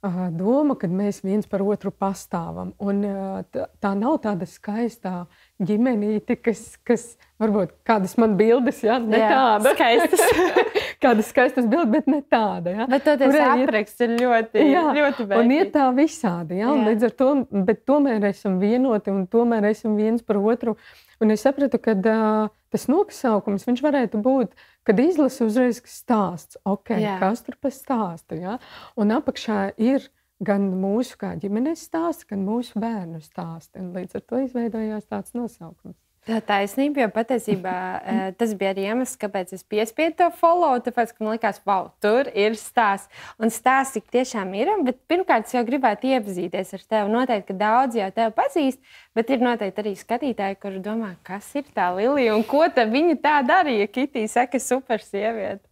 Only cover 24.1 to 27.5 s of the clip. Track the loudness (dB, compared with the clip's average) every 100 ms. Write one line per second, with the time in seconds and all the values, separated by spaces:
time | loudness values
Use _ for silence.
24.1 | -2 0 0 0 _ -20 _ 0 4 4
25.1 | 4 0 2 -2 2 0 -2 -10 -20 -2
26.1 | 0 0 -4 -14 -10 -6 -6 -4 -2 -2
27.1 | 0 -2 -2 -8